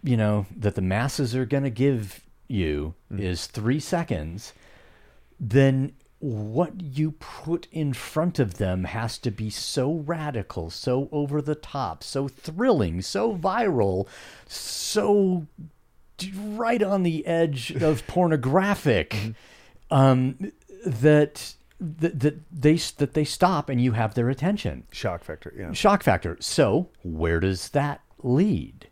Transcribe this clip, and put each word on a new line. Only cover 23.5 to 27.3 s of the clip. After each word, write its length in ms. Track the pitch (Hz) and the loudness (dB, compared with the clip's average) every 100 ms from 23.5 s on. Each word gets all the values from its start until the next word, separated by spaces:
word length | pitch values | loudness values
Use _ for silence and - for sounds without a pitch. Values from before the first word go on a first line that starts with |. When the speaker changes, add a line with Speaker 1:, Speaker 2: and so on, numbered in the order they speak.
| 170 - | 2 0
Speaker 1:
and 120 | 127 | 0
you 120 | 127 | 2
have 200 | 113 110 | 2 0
their 160 | 117 120 | 0 0
attention. 540 | 131 160 208 98 65 - | 0 -2 -2 -4 -8 -12
Speaker 2:
Shock 320 | - 110 87 | -6 -6 -6
factor, 300 | - 78 73 - | -10 -14 -14 -12
yeah. 140 | 87 | -8
Speaker 1:
Shock 300 | - 202 196 | 2 4 4
factor. 340 | - 92 87 - | 4 2 0 -8
So 500 | - - 123 117 180 - | -4 2 4 4 0 -10
where 360 | 90 80 82 | -8 -2 2